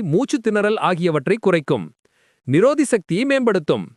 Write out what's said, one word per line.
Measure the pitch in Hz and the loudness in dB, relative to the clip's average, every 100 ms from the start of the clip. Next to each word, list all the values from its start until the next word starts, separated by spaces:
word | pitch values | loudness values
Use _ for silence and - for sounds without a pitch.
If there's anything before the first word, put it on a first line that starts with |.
மூச்சு | 196 160 262 294 | 0 0 0 -2
திணறல் | 226 208 208 214 | -2 0 0 0
ஆகியவற்றை | 156 180 175 151 135 214 | -2 0 0 -2 -2 -2
குறைக்கும். | 202 170 139 135 80 _ _ _ _ _ - | 0 0 0 -4 -4 _ _ _ _ _ -2
நிரோதி | 143 240 294 285 | 2 4 2 0
சக்தியை | 226 - 170 277 | 0 -2 -2 0
மேம்படுத்தும். | 269 233 190 156 127 78 | 0 2 0 0 -2 -2